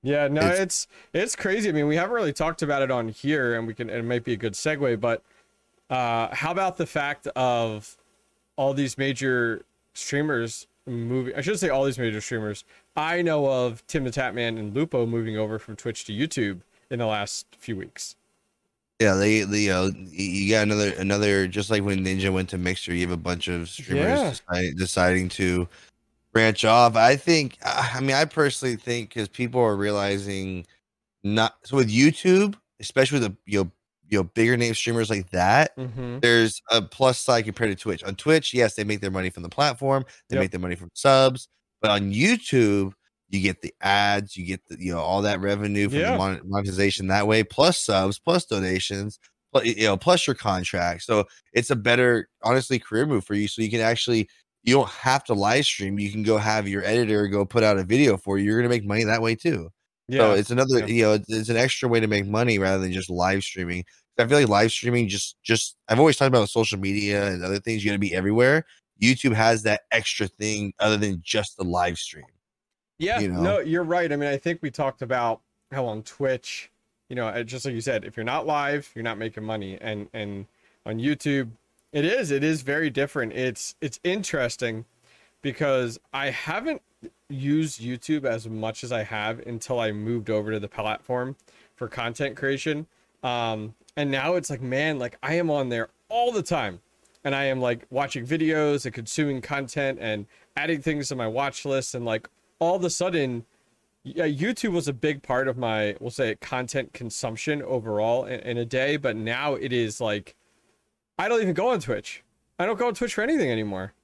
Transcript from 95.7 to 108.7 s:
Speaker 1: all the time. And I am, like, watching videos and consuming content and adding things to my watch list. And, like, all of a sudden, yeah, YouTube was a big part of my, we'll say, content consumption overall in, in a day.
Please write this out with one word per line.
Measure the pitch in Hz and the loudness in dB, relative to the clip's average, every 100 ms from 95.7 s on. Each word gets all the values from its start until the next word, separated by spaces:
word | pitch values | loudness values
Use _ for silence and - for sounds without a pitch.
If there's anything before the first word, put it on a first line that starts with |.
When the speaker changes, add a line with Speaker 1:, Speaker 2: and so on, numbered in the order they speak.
| 117 - _ _ | -2 -4 _ _
Speaker 1:
all | 226 240 | 0 0
the | 220 | 0
time. | - 165 110 87 _ _ _ _ | -2 -2 -2 -8 _ _ _ _
And | 143 139 | -4 -2
I | 139 | 0
am, | 131 | 0
like, | 123 120 - | 0 -2 -4
watching | 127 117 123 120 | -4 -4 -6 -4
videos | 160 156 156 151 143 131 | -2 0 2 2 0 -4
and | |
consuming | 120 113 - 147 135 | -10 -8 -2 -2 -2
content | - 139 135 151 139 127 | -4 -6 -6 -4 -4 -4
and | 110 107 101 _ _ - | -4 -6 -8 _ _ -6
adding | 147 156 | -2 -2
things | 151 147 135 | -2 -4 -4
to | 131 | -4
my | 113 | -4
watch | 117 139 - 143 | -2 -4 -6 -2
list. | 135 123 127 | -2 -2 -6
And, | 117 | -4
like, | 110 - _ _ _ | -4 -6 _ _ _
all | 165 180 | 0 0
of | |
a | 175 | -2
sudden, | - 180 175 135 120 - _ _ _ _ _ | -2 -2 0 -2 -4 -10 _ _ _ _ _
yeah, | - 160 160 | -12 -4 -2
YouTube | 143 196 240 226 | 0 -2 -2 -2
was | 170 143 | -2 -2
a | |
big | 127 151 139 | -2 -4 -4
part | - 127 135 | -2 0 0
of | 127 | -2
my, | 120 110 104 101 | -2 0 0 -2
we'll | 120 | -8
say, | - 117 104 | -2 -2 -2
content | - 127 123 143 120 | -6 -6 -4 -6 -6
consumption | - 120 - 123 113 - 147 | -10 -10 -6 -8 -6 -4 -4
overall | - 127 110 104 110 123 131 | -2 -4 -2 0 0 0 -2
in, | 123 | -8
in | - 120 | -6 -4
a | |
day. | 117 | -2